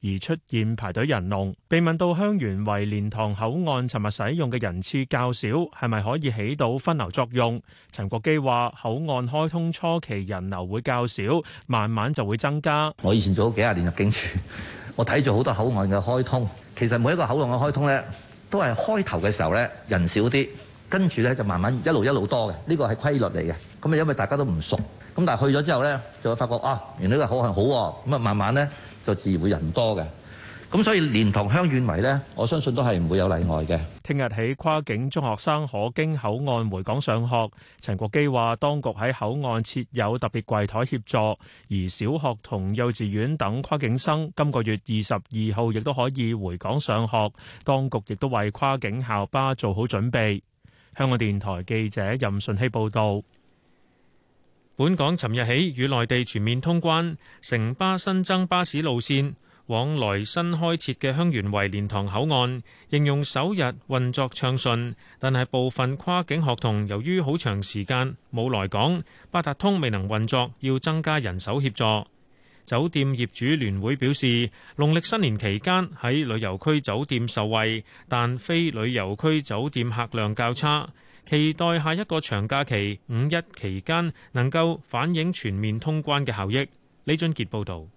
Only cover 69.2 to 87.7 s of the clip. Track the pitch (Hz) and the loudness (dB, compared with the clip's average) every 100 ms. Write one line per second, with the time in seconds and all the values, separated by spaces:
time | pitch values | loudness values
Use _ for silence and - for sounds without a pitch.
69.2 | - 180 156 139 202 196 135 104 95 107 | -4 -2 -2 0 0 2 0 -2 -2 -2
70.2 | 110 131 123 - 135 131 160 160 160 151 | 2 2 0 -2 -2 0 0 -2 0 -2
71.2 | 113 90 92 123 135 110 113 107 - _ | -2 -6 -4 -2 -2 2 2 2 -2 _
72.2 | _ _ _ - - 120 165 156 139 131 | _ _ _ -20 -4 0 0 0 0 0
73.2 | 120 - 123 156 117 98 104 135 127 143 | -4 -2 -2 0 0 -2 -2 0 0 2
74.2 | 131 120 120 - - - 147 160 - 226 | 2 2 0 -6 -18 0 2 2 0 0
75.2 | 165 107 107 101 185 180 185 147 120 139 | 0 0 0 -2 0 0 0 -4 -2 0
76.2 | 143 110 107 95 - 151 - 104 143 123 | 0 -2 -4 -4 0 0 0 -4 -2 -2
77.2 | 117 - 107 110 110 113 - - - 123 | -2 -2 0 2 0 -2 -8 -20 -2 0
78.2 | 120 123 - 170 165 110 113 123 95 104 | 0 -2 -2 0 0 -2 -2 -2 -2 -2
79.2 | 156 156 143 104 139 131 120 117 117 117 | 0 0 0 -4 -2 -2 -2 -2 -4 -2
80.2 | 107 107 120 123 151 147 - - - - | -2 0 -2 0 0 0 -2 -14 -20 -20
81.2 | - 151 156 156 170 170 156 165 208 160 | -2 2 2 2 0 2 0 -2 -2 -4
82.2 | - 104 107 139 143 110 101 101 - 117 | -2 -2 0 0 0 0 -2 -4 -6 -2
83.2 | 139 170 165 - 104 95 - 165 170 - | 0 0 -4 -8 -6 -6 -2 0 0 -6
84.2 | - 127 127 165 165 160 - 120 151 170 | -6 0 0 2 0 0 -6 -4 -2 0
85.2 | 165 185 113 98 107 107 151 156 151 143 | -2 -2 -4 -2 -2 -2 -2 -4 0 0
86.2 | 143 104 98 123 139 - _ _ - 156 | 0 -2 -2 -2 -2 -10 _ _ -2 0
87.2 | 165 160 107 110 101 | 0 -2 -4 -4 -6